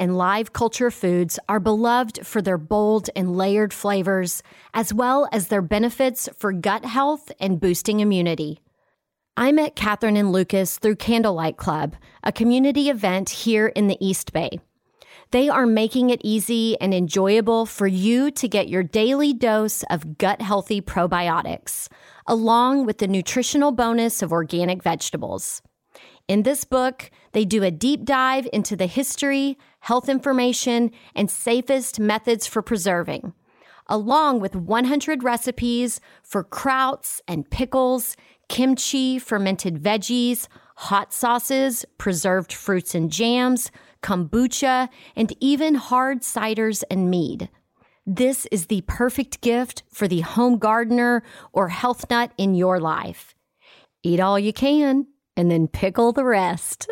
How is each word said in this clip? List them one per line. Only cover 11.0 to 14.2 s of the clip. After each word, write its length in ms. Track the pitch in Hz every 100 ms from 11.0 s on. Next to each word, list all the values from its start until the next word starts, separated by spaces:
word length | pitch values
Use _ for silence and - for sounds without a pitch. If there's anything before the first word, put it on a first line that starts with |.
| - 233 220 175 160 -
Club, 380 | - 156 147 - - _
a 80 | -
community 560 | 208 226 254 269 285 285
event 400 | 254 196 185 190
here 380 | - - 220 214
in 220 | - 208
the 100 | -
East 320 | 196 185